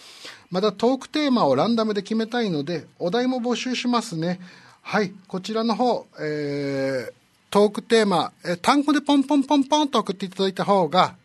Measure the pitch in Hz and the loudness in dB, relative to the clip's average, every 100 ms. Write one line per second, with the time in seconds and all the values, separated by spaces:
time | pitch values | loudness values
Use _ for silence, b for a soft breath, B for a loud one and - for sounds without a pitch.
0 | B B B B B 180 214 185 226 262 | B B B B B -2 -2 0 0 0
1 | - 311 294 240 156 131 185 233 220 208 | -2 -4 0 2 4 2 2 0 0 -2
2 | 190 220 226 240 220 156 143 165 - _ | -2 -4 -2 -2 -2 -2 -4 -6 -10 _
3 | 170 233 254 254 240 233 254 240 247 240 | -4 0 0 -2 -2 -4 -4 -4 0 -2
4 | 220 165 165 180 B B B B - 196 | -2 -4 -4 -4 B B B B -4 -2
5 | 196 - - 185 185 220 226 220 247 202 | -2 -6 -12 -10 -6 -4 -2 0 0 0
6 | - - 151 151 143 143 139 139 135 131 | -4 -8 -6 -4 -4 -4 -4 -2 -2 -4
7 | 107 - _ _ _ 202 208 208 - 226 | -6 -14 _ _ _ 2 2 0 0 2
8 | 208 175 135 - - 175 - 277 285 294 | 4 2 -2 -6 -6 0 2 4 4 2
9 | 294 285 269 294 262 294 269 302 294 240 | 2 2 4 0 4 2 4 2 2 0
10 | 202 190 196 185 196 190 180 196 156 180 | -2 -6 -8 -4 -2 -2 2 2 4 2
11 | 151 - | 2 -2